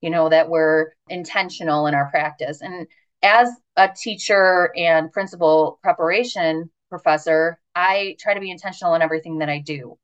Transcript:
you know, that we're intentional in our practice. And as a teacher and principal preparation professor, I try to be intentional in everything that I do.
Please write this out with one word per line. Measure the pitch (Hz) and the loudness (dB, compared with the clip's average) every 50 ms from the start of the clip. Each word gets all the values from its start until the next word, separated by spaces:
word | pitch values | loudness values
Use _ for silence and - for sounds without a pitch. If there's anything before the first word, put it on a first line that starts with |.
you | - 170 | -6 -4
know, | 165 170 160 160 | 0 0 2 4
that | 160 160 160 160 | 4 4 2 2
we're | 165 165 160 156 156 156 160 160 _ _ _ _ | 2 2 2 4 4 2 0 -2 _ _ _ _
intentional | 165 180 175 - - 202 190 180 - - 180 160 147 151 151 147 | -12 -12 -10 -6 -4 -4 -4 -4 -8 -8 -4 -2 -2 0 0 0
in | 147 | 0
our | 143 139 143 | 0 -2 -2
practice. | - 165 151 151 147 _ 139 127 151 - | -2 -2 -4 -4 -6 _ -10 -10 -10 -10
And | - 190 180 180 170 - _ _ _ _ _ _ | -14 -14 -14 -14 -16 -18 _ _ _ _ _ _
as | - 196 208 233 240 240 247 _ _ _ _ | 2 4 6 6 4 4 0 _ _ _ _
a | - 190 190 190 | 2 2 2 2
teacher | - - 233 214 196 - - 214 196 190 185 185 180 175 170 - | -6 -10 -10 -10 -8 -2 0 2 4 4 4 4 4 2 0 0
and | - 170 170 165 160 156 160 | 0 0 2 2 2 2 -2
principal | _ - 196 190 - 175 175 156 156 160 156 165 - _ _ | _ -6 -8 -6 -6 0 2 4 4 4 2 2 -2 _ _
preparation | 190 170 - 175 165 175 208 247 247 - 202 175 160 160 160 165 165 _ _ _ _ | -2 0 0 0 0 0 0 -2 -4 -4 -4 -2 -2 -2 -4 -6 -10 _ _ _ _
professor, | - 170 _ - 151 156 151 170 160 156 160 165 170 _ _ _ _ | -18 -4 _ 0 0 0 0 0 2 2 2 0 -2 _ _ _ _
I | 175 180 185 190 202 196 196 - _ | -2 0 0 0 0 -2 -6 -10 _
try | - 214 202 | -4 -4 -4
to | 202 | -4
be | 196 190 | -4 -12
intentional | 180 160 - 196 180 - - 175 165 | -14 -12 -12 -14 -12 -6 -2 0 0
in | 165 | 2
everything | 165 160 160 160 156 170 160 156 | 0 0 -2 -4 -6 -8 -8 -6
that | 156 147 | -4 -4
I | 147 147 | -4 -6
do. | 147 147 151 143 - - - _ | -6 -10 -12 -12 -12 -16 -20 _